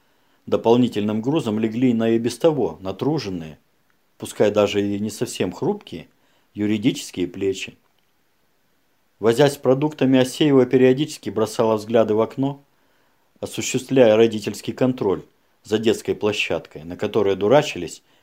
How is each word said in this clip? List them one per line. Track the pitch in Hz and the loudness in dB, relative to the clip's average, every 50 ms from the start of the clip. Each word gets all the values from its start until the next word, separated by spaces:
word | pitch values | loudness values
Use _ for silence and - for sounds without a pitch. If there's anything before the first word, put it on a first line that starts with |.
| _ _ _ _ _ _ _ _ _ | _ _ _ _ _ _ _ _ _
дополнительным | - - 101 - 113 120 127 123 110 - 107 104 107 107 110 | -4 -4 0 2 4 4 4 4 2 0 -2 -2 -2 -2 -4
грузом | 110 135 151 160 113 113 107 107 | -2 -2 -2 -2 -2 -2 -2 -2
легли | 113 107 107 120 131 127 113 | -2 -2 0 0 0 2 2
на | 113 113 113 | 2 2 2
и | 117 117 | 2 0
без | 117 120 - - | 0 -2 -2 0
того | - 165 156 135 104 80 80 - | 2 2 2 2 -2 -4 -4 -8
натруженные, | 95 95 95 - 123 139 160 143 104 101 92 85 80 78 73 - _ _ _ _ _ _ _ _ _ _ _ _ | -10 -10 -8 -4 -4 -2 -2 -4 -4 -6 -8 -8 -10 -12 -16 -20 _ _ _ _ _ _ _ _ _ _ _ _
пускай | 110 - - - 117 104 | -16 -10 -2 0 2 2
даже | 104 107 104 98 101 101 | 4 2 2 2 2 0
и | 101 101 101 101 | -2 -2 -2 -4
не | 107 110 | -4 -6
совсем | - - 120 113 - - 110 92 | -6 -6 -8 -6 -4 -4 -6 -6
хрупкие, | - - 127 175 208 202 - - - 80 78 - _ _ _ _ _ _ _ _ - | -6 -4 -4 -4 -4 -6 -8 -14 -16 -16 -16 -18 _ _ _ _ _ _ _ _ -6
юридические | 101 104 104 110 107 104 135 - - - - - 92 87 - | -4 -2 -2 -2 0 0 -2 -2 -2 -6 -10 -6 -6 -6 -6
плечи. | - 95 95 95 95 - - - - _ _ _ _ _ _ _ _ _ _ _ _ _ _ _ _ _ _ _ _ _ _ _ _ _ _ _ _ _ | -4 -4 -4 -4 -4 -4 -8 -14 -16 _ _ _ _ _ _ _ _ _ _ _ _ _ _ _ _ _ _ _ _ _ _ _ _ _ _ _ _ _
Возясь | 98 113 113 127 147 139 139 | 0 2 4 4 4 4 2
с | - | 2
продуктами, | - 127 131 139 151 151 151 - 135 131 135 131 | 0 2 2 2 0 -2 -2 0 2 4 4 4
Асеева | 127 127 - - 156 147 139 131 123 | 2 2 0 0 2 4 4 4 4
периодически | 127 135 127 127 131 131 139 151 151 - - - 110 | 4 4 4 4 4 4 2 -2 -6 -8 -10 -10 -6
бросала | 98 110 110 104 - - 117 110 110 | -4 -2 -4 -2 -2 0 0 0 0
взгляды | 104 101 107 113 113 110 104 107 | -2 -2 0 2 2 2 2 2
в | 110 | 0
окно, | 113 110 - 131 135 139 139 - _ _ _ _ _ _ _ _ _ _ _ _ _ _ _ _ | 0 -2 -2 -4 -6 -6 -6 -10 _ _ _ _ _ _ _ _ _ _ _ _ _ _ _ _
осуществляя | - - - - 110 - - 123 - - 135 135 123 110 107 | -14 -12 -10 -8 -6 -6 -6 -6 -4 0 4 6 6 8 8
родительский | 110 117 113 107 107 - 117 101 - - 117 | 6 6 4 2 -2 -6 -8 -8 -8 -10 -10
контроль | - - 131 127 127 - 113 98 90 76 - _ _ _ _ _ _ _ | -4 -2 -2 -2 0 0 -2 -2 -2 -2 -6 _ _ _ _ _ _ _
за | _ - 208 220 | _ -4 -2 0
детской | 226 226 202 208 - - 92 | 2 2 0 0 -2 -4 -4
площадкой, | - 104 107 104 - - - 87 82 - - - 78 78 | -2 -2 -2 -2 -4 -4 -4 -6 -6 -8 -10 -18 -18 -16
на | 85 87 | -14 -10
которой | 87 104 101 - 110 98 98 98 | -8 -8 -4 -2 0 0 0 0
дурачились | 92 101 104 131 151 143 - - 90 85 78 - - _ _ _ _ | 0 2 4 4 4 4 0 -4 -8 -10 -10 -12 -16 _ _ _ _